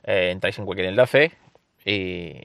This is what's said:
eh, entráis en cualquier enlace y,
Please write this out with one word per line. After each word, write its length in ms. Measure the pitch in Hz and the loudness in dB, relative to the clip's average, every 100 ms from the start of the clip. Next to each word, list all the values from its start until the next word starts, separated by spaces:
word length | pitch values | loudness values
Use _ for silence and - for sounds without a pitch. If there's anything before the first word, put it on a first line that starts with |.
eh, 280 | - 101 90 | -2 0 2
entráis 260 | 92 95 98 | 0 -4 -4
en 80 | 98 | -6
cualquier 220 | 95 92 | -4 0
enlace 440 | 101 123 135 156 - _ _ _ _ | 2 4 4 2 -2 _ _ _ _
y, 580 | - 101 92 90 85 71 | -4 -2 -2 -6 -10 -14